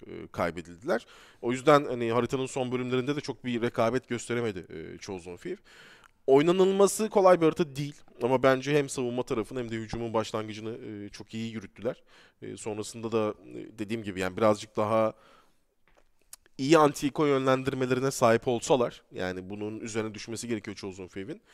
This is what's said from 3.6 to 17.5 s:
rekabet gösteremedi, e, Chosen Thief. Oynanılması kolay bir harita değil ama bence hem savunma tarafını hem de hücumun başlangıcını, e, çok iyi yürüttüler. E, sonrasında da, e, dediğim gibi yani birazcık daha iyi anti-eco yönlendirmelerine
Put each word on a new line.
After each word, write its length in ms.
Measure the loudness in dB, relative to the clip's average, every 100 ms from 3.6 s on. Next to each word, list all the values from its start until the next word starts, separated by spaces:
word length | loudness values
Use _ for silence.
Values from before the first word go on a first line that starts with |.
rekabet 460 | -2 0 0 0 -4
gösteremedi, 580 | -6 -4 -4 -4 -6 -12
e, 300 | -14 -14 -14
Chosen 380 | -10 -10 -10 -12
Thief. 220 | -10 -12 _ -20 -20 -20 _ _ 6
Oynanılması 840 | 8 8 6 4 6 4 4 0
kolay 300 | 6 8 8
bir 60 | 6
harita 300 | 2 -2 -4
değil 180 | -10 -12 -20 -4
ama 200 | 0 4
bence 360 | 4 4 2 0
hem 100 | 0
savunma 340 | -2 -4 -4
tarafını 360 | -2 -4 -4 -6
hem 120 | -6
de 60 | -6
hücumun 380 | -6 -6 -2
başlangıcını, 880 | -2 -2 -4 -6 -8 -10 -10 -12 -12 -12
e, 20 |
çok 260 | -16 -12
iyi 180 | -8 -8
yürüttüler. 500 | -8 -12 -8 -6 -6 _ -20 -20 _
E, 140 | -14 -10
sonrasında 560 | -8 -8 -8 -8 -2
da, 220 | 0 0 -4 -12
e, 240 | -16 -16 -10
dediğim 240 | -6 -6
gibi 180 | -6 -4
yani 160 | -4 2
birazcık 400 | 4 2 -2 -4
daha 380 | 0 2 2 -2 _ _ _ _ _ _ _ _ _ _ _ -20 _ -6
iyi 160 | 4
anti-eco 520 | 6 6 2 -4 0 2
yönlendirmelerine 840 | 2 2